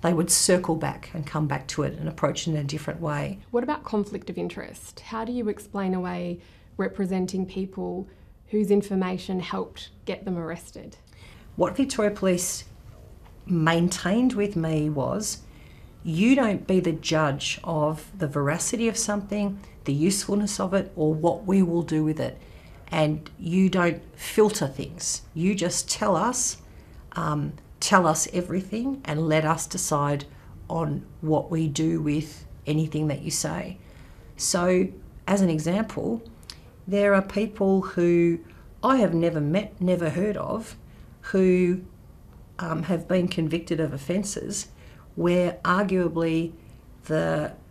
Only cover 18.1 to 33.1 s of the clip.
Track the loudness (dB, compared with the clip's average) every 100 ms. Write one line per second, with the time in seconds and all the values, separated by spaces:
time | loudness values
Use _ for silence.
18.1 | -6 -4 0 0 0 -2 0 0 0 -2
19.1 | -2 -2 -2 -2 -4 -12 -12 -2 2 2
20.1 | 2 0 0 0 -2 0 0 -2 0 0
21.1 | 4 2 0 2 4 4 2 0 0 0
22.1 | 0 -4 -6 -18 -20 -20 -20 -6 0 2
23.1 | 0 -6 -10 -2 4 4 4 2 0 -8
24.1 | -14 -6 4 4 4 -4 -4 -10 -8 -6
25.1 | -6 -8 -2 0 2 0 -2 -4 -2 2
26.1 | 2 2 0 -4 -6 -14 -20 -20 -20 -12
27.1 | -6 -2 -2 -2 -6 -16 -8 4 4 6
28.1 | 2 0 -2 -2 -4 -4 -4 -4 -6 -4
29.1 | -2 2 2 2 0 -2 -6 -2 0 2
30.1 | 0 -4 -16 -20 -18 -6 -4 -2 -4 -8
31.1 | -8 0 0 2 0 0 0 0 2 0
32.1 | 0 -2 -10 -18 -14 -2 0 0 0 -2